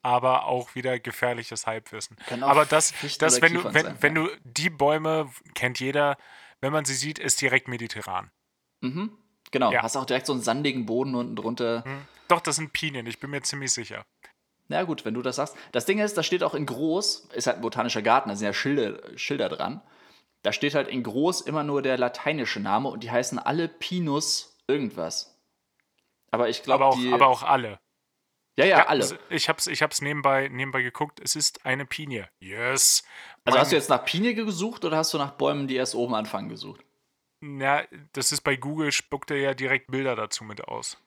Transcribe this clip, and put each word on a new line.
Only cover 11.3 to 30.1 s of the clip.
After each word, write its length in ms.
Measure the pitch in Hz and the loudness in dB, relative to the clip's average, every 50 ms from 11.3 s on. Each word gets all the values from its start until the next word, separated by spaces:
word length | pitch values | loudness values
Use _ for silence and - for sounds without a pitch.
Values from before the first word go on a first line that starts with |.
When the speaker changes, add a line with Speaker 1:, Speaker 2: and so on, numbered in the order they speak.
| 113 | -6
Speaker 2:
drunter. 480 | 107 104 113 123 123 123 117 117 117 117 | -6 -4 -4 -4 -2 -2 -2 -2 -2 -4
Speaker 1:
Hm. 180 | 131 135 139 143 - _ - _ | -8 -12 -12 -14 -20 _ -20 _
Doch, 120 | _ - - | _ 0 0
das 140 | - 170 143 | 2 -2 -2
sind 160 | 156 156 143 _ | -2 -4 -6 _
Pinien, 320 | - - 156 139 131 110 | -6 -6 -4 -6 -6 -8
ich 120 | 117 113 - | -8 -10 -8
bin 120 | - 139 | -8 -8
mir 100 | 143 143 | -8 -6
ziemlich 300 | 135 - - 143 139 127 - | -6 -6 -8 -6 -2 -2 -2
sicher. 320 | - 113 - 107 107 107 _ _ _ _ - _ _ _ _ _ _ _ _ | -4 -4 -10 -10 -14 -14 _ _ _ _ -20 _ _ _ _ _ _ _ _
Speaker 2:
Na 140 | 147 160 185 | -2 -2 0
gut, 200 | 170 156 - - | 0 -4 -4 -4
wenn 80 | - 110 | -4 -4
du 80 | 123 | -2
das 160 | 123 131 123 | -2 -2 0
sagst. 180 | - 139 151 - - - - | -2 -4 -4 -4 -16 -20 -4
Das 140 | - 127 - | -2 -2 2
Ding 140 | - 196 214 | 2 2 2
ist, 180 | 208 208 208 | 2 0 0
da 60 | 170 156 | 0 0
steht 200 | - 180 180 175 | 0 0 2 0
auch 100 | 160 - | 0 0
in 120 | 147 151 | -2 -4
groß, 640 | 135 123 113 151 160 160 190 208 - - - - _ - | -4 -4 -2 0 0 0 0 0 -2 -4 -4 -8 _ -8
ist 140 | 110 117 | -2 0
halt 100 | 127 120 | 0 0
ein 40 | - | 0
botanischer 400 | 113 113 - 120 117 120 - 117 | -2 -4 -2 0 -2 0 0 0
Garten, 280 | 104 113 117 131 - 104 | 4 6 4 6 4 0
da 60 | 101 | -4
sind 100 | 101 107 | -2 -2
ja 80 | 104 101 | -2 -2
Schilder, 640 | - - 135 143 143 117 104 104 - - - - | -2 -2 0 0 0 0 -2 -4 -8 -14 -18 -12
Schilder 320 | - - - 143 143 104 92 | -10 -6 -4 -2 -2 -2 -2
dran. 320 | - - - 95 135 196 - _ - _ - - _ _ _ _ _ _ _ | -2 -2 -4 -4 -4 -8 -14 _ -20 _ -20 -20 _ _ _ _ _ _ _
Da 80 | 101 107 | -2 0
steht 220 | - - 143 139 | 0 0 0 2
halt 120 | 151 135 - | 0 0 0
in 140 | - 131 120 | -4 -4 -4
groß 380 | 113 104 127 147 175 180 - | -2 0 2 2 2 2 0
immer 220 | - - 147 156 147 | -4 -2 -2 -2 -2
nur 180 | 147 143 143 | 0 -2 0
der 160 | 139 147 131 | 2 2 2
lateinische 600 | 127 127 120 - - - 147 156 151 123 - - 110 | 2 2 0 0 -2 -4 -2 -2 -2 -2 -4 -4 -4
Name 300 | 101 98 101 110 135 135 | -2 0 0 2 0 0
und 120 | - 113 120 | -6 -6 -8
die 80 | 117 | -2
heißen 280 | 120 123 127 - - - | 0 0 0 0 -4 -4
alle 280 | - - 139 165 170 160 | -2 0 0 0 -2 -4
Pinus 880 | - - - - 180 180 170 151 139 147 156 - - - - - _ _ _ | -4 -8 -8 -6 -4 -2 -2 0 0 0 0 -2 -2 -4 -4 -10 _ _ _
irgendwas. 680 | - 135 143 131 107 - 95 82 82 - - - _ _ _ _ _ _ _ _ _ _ _ _ _ _ _ _ _ _ _ _ _ | -2 0 0 0 -4 -4 -6 -6 -4 -6 -8 -8 _ _ _ _ _ _ _ _ _ _ _ _ _ _ _ _ _ _ _ _ _
Aber 180 | - 113 120 110 | 0 0 2 0
ich 140 | 120 - - | 0 -4 0
glaub, 120 | 139 131 113 | 2 4 6
Speaker 1:
Aber 60 | 139 | 6
auch, 80 | 135 131 | 6 6
Speaker 2:
die 140 | 127 123 127 123 | 4 2 2 4
Speaker 1:
aber 140 | 120 135 | 6 6
auch 160 | 131 127 123 135 | 6 6 2 2
alle. 360 | - 143 135 120 107 101 - _ _ _ _ _ _ _ _ _ _ _ _ _ _ _ - | 0 2 2 0 -4 -10 -14 _ _ _ _ _ _ _ _ _ _ _ _ _ _ _ 4
Speaker 2:
Ja, 60 | 139 | 6
ja, 120 | 190 185 143 | 8 8 8
Speaker 1:
Ja, 80 | - | 6
Speaker 2:
alle. 160 | - 151 139 104 | 6 4 2 2
Speaker 1:
s-, 120 | 139 160 - - - | 0 -2 -6 -8 -4
ich 180 | 180 156 - | -2 -2 2
hab's, 200 | - 160 - - | 2 0 0 0
ich 140 | 180 156 - | -4 0 0
hab's 200 | 151 151 - - | 0 0 0 -2
nebenbei, 480 | 139 143 | -4 -2